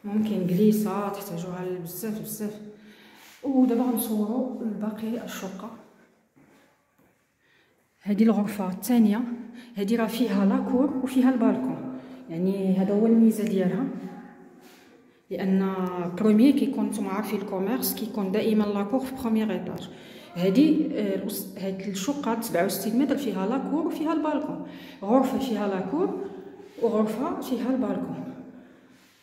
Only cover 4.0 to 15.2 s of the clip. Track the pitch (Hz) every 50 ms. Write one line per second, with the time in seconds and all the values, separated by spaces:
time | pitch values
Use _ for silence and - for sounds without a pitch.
4 | - 214 220 208 208 214 233 269 262 - - - - 220 202 190 208 220 208 -
5 | 226 220 233 233 185 - - - 196 190 - - - 233 - - - _ _ _
6 | _ _ _ _ _ _ _ _ _ _ _ _ _ _ _ _ _ _ _ _
7 | _ _ _ _ _ _ _ _ _ _ _ _ _ _ _ _ _ _ _ _
8 | _ 196 202 190 226 226 196 202 208 208 - - 190 180 185 - - - 247 240
9 | 220 202 202 226 254 - - - - - - - - - - 202 202 196 233 233
10 | 226 214 - - 254 214 196 196 196 196 240 269 - - 254 247 285 - - -
11 | - - - 262 240 254 262 226 226 214 202 - - - - - - - - -
12 | - - - - - - 165 170 180 190 196 196 190 190 190 190 190 202 202 208
13 | 226 226 226 226 226 220 202 208 202 - 190 190 185 180 - 208 277 277 - -
14 | - - - - - - - - - - - - - - - - - - - -
15 | _ _ _ _